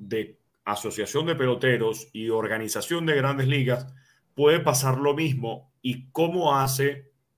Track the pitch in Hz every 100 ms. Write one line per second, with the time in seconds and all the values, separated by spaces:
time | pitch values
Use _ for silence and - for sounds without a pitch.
0 | 101 113 104 - _ _ 101 104 107 214
1 | - 143 165 156 127 123 131 117 113 107
2 | - 110 113 110 107 110 110 107 - 170
3 | 160 143 135 139 131 143 127 120 - -
4 | _ _ _ - 147 165 143 131 131 131
5 | 143 143 160 131 113 113 - _ 127 -
6 | - - 165 180 156 139 135 135 139 139
7 | - _ _